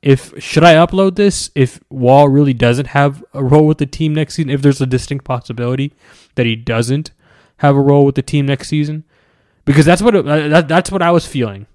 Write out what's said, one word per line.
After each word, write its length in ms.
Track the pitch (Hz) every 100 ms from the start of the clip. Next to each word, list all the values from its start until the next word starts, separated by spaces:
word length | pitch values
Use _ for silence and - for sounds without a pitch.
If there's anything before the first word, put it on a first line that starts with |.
if, 280 | 151 135 - -
should 220 | - -
I 120 | 170 160
upload 400 | 170 190 196 185
this 340 | 202 - - -
if 260 | 127 - _
Wall 400 | 135 123 139 147
really 240 | 139 143
doesn't 320 | 123 120 120 135
have 400 | 143 143 143 -
a 100 | 135
role 220 | 131 151 151
with 140 | 156
the 80 | 139
team 260 | - 156
next 220 | 151 156 -
season, 160 | 147
if 100 | 139
there's 180 | 139 135
a 60 | 131
distinct 400 | 127 - 139 -
possibility 680 | 127 - 117 120 131 143 _ _ _ _ -
that 100 | 117
he 100 | 113
doesn't 560 | 120 117 117 139 160 _ _ _ _ _
have 180 | 147 139
a 60 |
role 240 | 139 143 139
with 80 |
the 80 | 135
team 240 | 135 147 139
next 240 | 139 -
season? 360 | 151 147 156 - _ _ _ _ _ -
Because 220 | 143 151
that's 140 | 175
what 140 | 220 208
it, 100 | -
uh, 220 | 151 147
that, 180 | 156 151
that's 240 | 165 180
what 100 | 190
I 80 | 170
was 160 | 170 -
feeling. 400 | 143 117 98 104